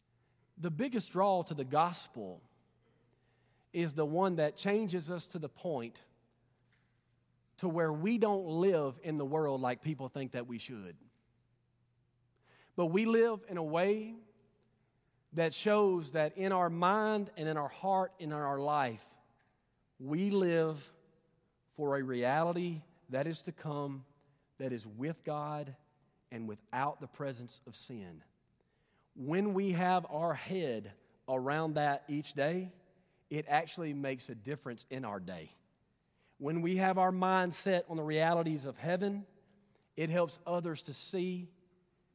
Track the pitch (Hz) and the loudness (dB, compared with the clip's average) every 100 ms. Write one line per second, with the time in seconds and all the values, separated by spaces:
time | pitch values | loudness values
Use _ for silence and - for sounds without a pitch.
0 | _ _ _ _ _ - 170 156 262 240 | _ _ _ _ _ -8 -6 -2 -2 -2
1 | - 175 202 185 165 151 131 147 175 175 | -2 2 4 4 0 -4 0 2 2 0
2 | - 123 98 85 - _ _ _ _ _ | -10 -10 -10 -12 -18 _ _ _ _ _
3 | _ _ _ _ _ _ _ 175 170 143 | _ _ _ _ _ _ _ -2 -2 0
4 | 151 160 190 170 151 - 196 208 214 180 | 0 2 2 2 0 0 0 2 0 -2
5 | 151 180 - 175 151 - 180 143 117 - | -4 -8 -8 -10 -10 -8 -6 -4 -6 -12
6 | - _ _ _ _ _ _ _ _ _ | -20 _ _ _ _ _ _ _ _ _
7 | _ _ _ _ _ - 185 165 160 151 | _ _ _ _ _ -6 -2 2 2 2
8 | 185 233 214 196 180 160 190 170 139 123 | 0 4 4 2 0 4 6 6 4 -2
9 | 170 151 139 156 151 135 127 123 156 143 | -4 -2 0 0 2 2 0 -2 -2 -4
10 | 131 139 131 127 123 117 - 120 92 82 | -6 -6 -6 -6 -6 -8 -10 -12 -12 -14
11 | - _ _ _ _ _ _ _ _ _ | -20 _ _ _ _ _ _ _ _ _
12 | _ _ _ _ _ _ _ - 175 180 | _ _ _ _ _ _ _ -2 2 4
13 | 226 226 233 214 - 175 156 160 196 214 | 4 6 4 2 -6 -6 -2 2 4 2
14 | 214 226 - _ _ _ _ _ _ _ | -2 -12 -18 _ _ _ _ _ _ _
15 | _ _ _ 151 160 135 214 208 202 180 | _ _ _ -2 0 0 2 6 6 4
16 | 151 156 151 175 190 190 175 170 175 208 | 0 0 0 0 0 2 2 2 4 4
17 | 214 214 202 - 156 156 139 - 190 190 | 4 0 -2 -4 -2 -2 -4 -4 0 2
18 | 185 - 160 151 143 139 143 147 127 113 | 0 -4 -6 -4 -2 0 2 2 2 -2
19 | - - _ _ _ _ _ _ _ - | -12 -20 _ _ _ _ _ _ _ -12
20 | 131 156 202 202 185 165 160 151 139 - | -4 0 2 4 4 4 2 0 -10 -20
21 | _ _ _ _ _ _ _ - 147 139 | _ _ _ _ _ _ _ -4 0 0
22 | 131 123 120 143 170 170 175 160 - _ | 0 2 2 4 4 2 -2 -4 -10 _
23 | - 127 151 165 - - 156 147 143 135 | -4 -2 -2 -4 -8 -10 -6 -4 -4 -6
24 | 131 _ _ _ _ - 131 120 110 107 | -12 _ _ _ _ -8 -6 -6 -8 -6
25 | 143 160 - 147 147 151 139 135 _ _ | -6 -6 -6 -4 -4 -6 -8 -12 _ _
26 | _ _ - 117 113 104 _ 123 143 147 | _ _ -14 -10 -8 -10 _ -2 -2 -4
27 | 131 - 143 120 120 - - 117 - 120 | -10 -8 -8 -8 -12 -16 -18 -16 -12 -12
28 | 92 80 - _ _ _ _ _ _ _ | -12 -14 -20 _ _ _ _ _ _ _
29 | _ - 131 175 208 190 196 175 180 185 | _ -10 -2 0 2 2 0 2 2 2
30 | 170 151 170 139 - 190 156 113 104 95 | 0 -2 -2 -2 -4 -4 -2 -4 -6 -14
31 | _ _ - 131 131 151 160 151 147 143 | _ _ -4 -2 0 0 0 2 2 0
32 | - 147 151 135 143 175 185 - _ _ | -2 -6 -4 0 0 0 -4 -10 _ _
33 | _ _ - 147 147 147 165 - 160 143 | _ _ -8 -6 2 2 2 -4 -4 -2
34 | 139 135 - 113 107 143 135 113 - 131 | -2 -4 -6 -12 -8 -8 -8 -10 -10 -8
35 | 120 101 92 90 80 - _ _ _ _ | -6 -6 -8 -10 -12 -18 _ _ _ _
36 | _ _ _ - 139 165 170 185 190 190 | _ _ _ -8 -4 -2 0 2 4 4
37 | 185 185 185 185 180 156 202 180 175 165 | 4 4 4 4 4 0 0 2 0 -4
38 | 151 156 160 170 165 156 135 - 160 180 | 0 2 4 4 2 0 -4 -6 -2 0
39 | 202 202 202 - _ _ _ _ _ - | 0 -4 -8 -18 _ _ _ _ _ -4
40 | 156 170 170 - - 175 170 156 - 131 | 0 2 0 -2 -4 -2 -2 -6 -8 -10
41 | - 190 185 180 180 - _ _ _ _ | -6 -4 -2 -4 -8 -16 _ _ _ _
42 | _ | _